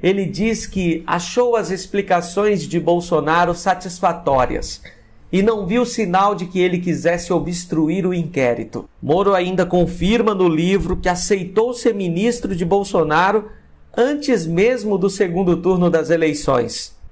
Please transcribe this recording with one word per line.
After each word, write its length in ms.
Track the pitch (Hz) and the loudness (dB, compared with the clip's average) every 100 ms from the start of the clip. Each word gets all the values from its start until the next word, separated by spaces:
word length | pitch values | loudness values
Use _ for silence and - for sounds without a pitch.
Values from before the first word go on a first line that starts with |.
ele 240 | 165 196 180 | 0 0 -2
diz 400 | 135 220 220 - | -2 -2 -2 -4
que 380 | 190 175 165 - | -2 -2 -2 -4
achou 500 | 175 175 - 247 226 | -6 -4 0 0 0
as 140 | 170 | -2
explicações 920 | 185 - 202 196 180 170 - 208 202 | -6 -4 -4 0 0 0 -2 0 0
de 160 | 147 170 | -2 -2
Bolsonaro 760 | 160 175 175 156 147 165 175 | 2 0 2 -2 2 2 2
satisfatórias 1300 | 175 196 185 190 175 185 170 - 139 123 113 - - - - - - - | 0 -2 -2 -4 -2 -2 -2 0 2 2 -2 -6 -12 -16 -20 -20 -20 -4
e 120 | 180 | 2
não 240 | 202 220 180 | 2 0 0
viu 180 | 233 240 | 0 0
sinal 480 | 240 202 180 202 | -2 0 2 2
de 140 | 196 180 | 0 -4
que 120 | 185 | 0
ele 200 | 180 180 | 0 0
quisesse 520 | 180 151 170 175 170 | -2 0 0 0 0
obstruir 760 | 175 143 175 - 156 151 180 185 | -2 -2 -8 -4 0 0 0 -2
o 60 | |
inquérito. 760 | 180 156 139 127 113 107 117 - _ | -2 -4 0 0 0 -4 -10 -12 _
Moro 340 | - 170 196 190 | 0 2 2 2
ainda 300 | 180 185 180 | 0 0 0
confirma 680 | 180 170 - 175 233 220 | 2 0 0 0 2 2
no 140 | 202 185 | 2 2
livro 500 | 156 170 190 160 180 | 2 2 0 0 -2
que 120 | 185 | -2
aceitou 640 | 180 - 202 175 208 233 | -2 0 -2 0 0 0
ser 200 | 240 240 | 0 0
ministro 600 | 208 185 165 226 240 190 185 | 0 -2 0 0 -2 -4 -4
de 100 | 170 | 0
Bolsonaro 840 | 196 196 185 156 156 185 214 208 - - - - - | 0 0 0 2 2 2 0 -2 -18 -20 -20 -10 0
antes 520 | 247 294 285 233 165 | 0 0 0 0 0
mesmo 500 | 165 220 254 214 196 | 2 2 2 -2 0
do 120 | 190 | 0
segundo 480 | 190 190 170 185 165 | 0 0 2 2 2
turno 300 | 175 180 175 | 2 2 4
das 220 | 165 156 | 2 2
eleições. 840 | 165 160 147 - 131 113 - - - - | 2 2 0 0 0 0 -6 -10 -14 -20